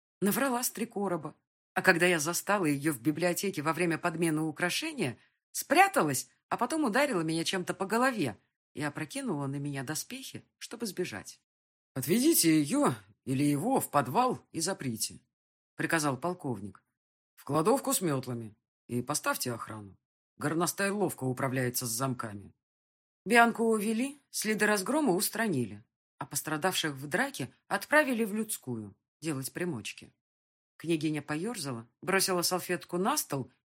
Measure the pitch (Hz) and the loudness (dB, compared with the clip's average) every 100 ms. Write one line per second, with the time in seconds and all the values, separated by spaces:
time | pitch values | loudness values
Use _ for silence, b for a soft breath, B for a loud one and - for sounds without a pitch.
0 | _ _ 202 208 269 240 247 - 226 220 | _ _ 0 2 0 0 -2 -4 -6 -4
1 | 196 175 151 - _ _ _ - 185 170 | -2 -2 -4 -14 _ _ _ 2 4 6
2 | 180 170 147 175 - 202 160 139 151 139 | 6 4 2 -2 0 2 2 2 0 0
3 | 131 151 175 175 202 170 147 160 175 156 | 0 0 0 0 -2 -2 -2 0 0 0
4 | 175 160 170 156 160 147 175 - 320 294 | -2 0 0 2 -2 -2 -2 -2 -4 -2
5 | 143 110 b b _ - - 285 392 294 | -4 -4 b b _ -10 2 6 6 4
6 | 156 131 - _ _ 180 240 320 277 214 | 2 0 -4 _ _ -2 -2 0 0 2
7 | 285 196 160 160 165 190 175 165 196 226 | 2 2 0 0 -2 -2 -4 -4 -2 2
8 | 262 226 135 101 _ _ _ - 147 - | 2 2 -2 -4 _ _ _ -8 -6 -6
9 | 156 269 269 151 139 143 143 139 131 156 | -8 -6 -4 -4 -4 -4 -4 -4 -4 -6
10 | - 254 262 - - _ - 240 226 175 | -8 -12 -12 -16 -18 _ -14 -8 -6 -4
11 | 175 101 - - _ _ _ _ _ 131 | -6 -6 -12 -18 _ _ _ _ _ -6
12 | 131 220 285 320 165 156 143 269 254 123 | 2 4 6 6 6 4 4 2 2 0
13 | - _ - 135 147 143 208 254 - 147 | -6 _ -4 0 2 2 2 0 2 0
14 | 127 175 254 170 - - 165 190 135 110 | 2 2 2 0 -6 -6 -4 -4 -6 -4
15 | - 90 - _ _ _ _ - 156 165 | -6 -8 -20 _ _ _ _ -6 0 2
16 | 147 127 175 175 143 107 101 - _ _ | 2 0 -2 -4 -4 -6 -8 -14 _ _
17 | _ _ _ - - 151 165 269 269 262 | _ _ _ -16 -2 2 4 4 2 0
18 | 180 135 123 120 110 - _ _ - 120 | 0 0 -2 -6 -8 -14 _ _ -6 -4
19 | 123 147 285 285 127 110 - 107 101 - | -2 -2 -2 -2 -4 -6 -8 -12 -14 -18
20 | _ _ _ - 139 160 170 - 196 208 | _ _ _ -6 -2 0 0 0 -2 0
21 | 175 - 131 127 135 131 123 123 123 110 | -2 -2 -4 -2 -2 0 -2 -2 -4 -2
22 | 135 123 113 101 92 - _ _ _ _ | -2 -4 -6 -10 -14 -20 _ _ _ _
23 | _ _ 185 240 233 220 226 220 202 226 | _ _ 4 6 6 6 2 2 2 0
24 | 269 285 _ - 208 208 208 208 190 294 | -2 -6 _ -6 -2 2 2 2 2 2
25 | 277 175 202 202 226 143 110 104 - _ | 4 2 0 -2 0 0 -2 -6 -18 _
26 | _ - 139 143 - 151 185 180 156 135 | _ -14 -8 -6 -4 -2 0 0 -2 -4
27 | 143 180 277 - 127 b - 196 - 302 | -4 -2 -2 -4 -8 b -6 -6 4 4
28 | 277 233 220 214 220 - - 113 104 - | 4 2 0 -2 -4 -6 -6 -8 -8 -16
29 | _ _ 156 135 131 - 175 127 98 - | _ _ -6 -4 -6 -4 -4 -4 -8 -12
30 | - _ _ _ _ _ _ - 156 165 | -16 _ _ _ _ _ _ -10 -2 0
31 | 156 151 - 151 202 233 139 117 113 _ | 0 -2 -4 -4 -4 -6 -6 -8 -10 _
32 | 156 190 185 180 170 180 - 175 - 180 | -2 0 2 2 0 -2 -2 -4 -4 -2
33 | 208 302 - 143 123 b _ | 0 0 -2 -4 -6 b _